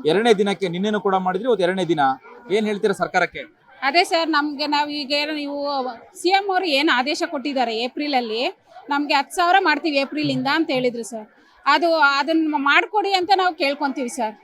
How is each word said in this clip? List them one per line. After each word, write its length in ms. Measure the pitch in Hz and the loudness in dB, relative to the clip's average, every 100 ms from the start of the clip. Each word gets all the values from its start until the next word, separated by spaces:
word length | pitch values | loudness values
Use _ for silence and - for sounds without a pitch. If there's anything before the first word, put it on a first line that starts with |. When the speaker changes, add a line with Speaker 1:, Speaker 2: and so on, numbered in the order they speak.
| 139 | 0
Speaker 1:
ಎರಡನೇ 280 | 175 233 | 2 4
ದಿನಕ್ಕೆ, 340 | 196 202 196 190 | 4 2 0 -2
ನಿನ್ನೆನೂ 320 | 170 208 214 | -2 -2 -2
ಕೂಡ 160 | 202 190 | 0 0
ಮಾಡಿದ್ರಿ, 320 | 185 185 254 | 0 0 2
ಇವತ್ತು 160 | 214 | 2
ಎರಡನೇ 220 | 175 190 175 | 2 0 0
ದಿನ. 140 | 165 135 135 - - - | 2 2 0 -8 -18 -2
ಏನ್ 160 | 202 214 | 0 0
ಹೇಳ್ತೀರಾ 260 | 208 214 | 0 0
ಸರ್ಕಾರಕ್ಕೆ? 460 | 196 175 185 170 156 120 _ _ - | 0 -2 0 0 -2 -16 _ _ -6
Speaker 2:
ಅದೇ 220 | 269 311 | 0 2
ಸರ್, 260 | 370 349 330 | 2 0 0
ನಮ್ಗೆ, 380 | 302 294 277 294 | 0 0 -2 -2
ನಾವ್ 220 | 294 294 | 0 -2
ಈಗ 220 | 294 269 | -4 -4
ಏನು, 220 | 294 294 | -2 -2
ನೀವು 360 | 302 285 285 285 277 247 226 - - | -4 -6 -6 -4 -4 -4 -8 -16 -6
ಸಿ 80 | 349 | 0
ಎಂ 200 | 381 403 | 2 2
ಅವರು 160 | 370 370 | -2 0
ಏನ್ 240 | 269 311 | 2 2
ಆದೇಶ 300 | 247 262 311 339 | 2 0 -2 -4
ಕೊಟ್ಟಿದ್ದಾರೆ 520 | 302 285 269 233 220 | -4 -4 -2 -2 -2
ಏಪ್ರಿಲ್ 360 | 247 320 294 | -6 -6 -4
ಅಲ್ಲಿ, 440 | 269 240 220 285 392 _ - - | -2 -2 -4 -4 -6 _ -18 -6
ನಮ್ಗೆ 240 | 285 294 | -4 0
ಹತ್ತು 220 | 294 277 - | 0 -2 0
ಸಾವಿರ 200 | 349 370 | 2 4
ಮಾಡ್ತೀವಿ 380 | 359 294 320 277 | 4 0 0 -2
ಏಪ್ರಿಲ್ 340 | 277 285 294 | -2 -2 -2
ಇಂದ 160 | 262 254 | -2 0
ಅಂತ 160 | 302 320 | 0 0
ಹೇಳಿದ್ರು 320 | 262 247 233 | 0 -2 -4
ಸರ್. 260 | 226 226 214 _ _ _ - | -8 -12 -14 _ _ _ 2
ಅದು, 300 | 302 339 320 | 4 4 4
ಅದನ್ನ 580 | 285 277 294 320 311 294 | 4 4 0 0 0 0
ಮಾಡ್ಕೊಡಿ 560 | 277 302 381 415 392 | 2 2 2 0 0
ಅಂತ 160 | 381 359 381 | 0 2 2
ನಾವು 200 | 370 320 | 2 0
ಕೇಳ್ಕೊಂತೀವಿ 540 | 277 285 285 269 247 | -2 -2 -4 -4 -6
ಸರ್. 260 | - 220 208 | -4 -6 -8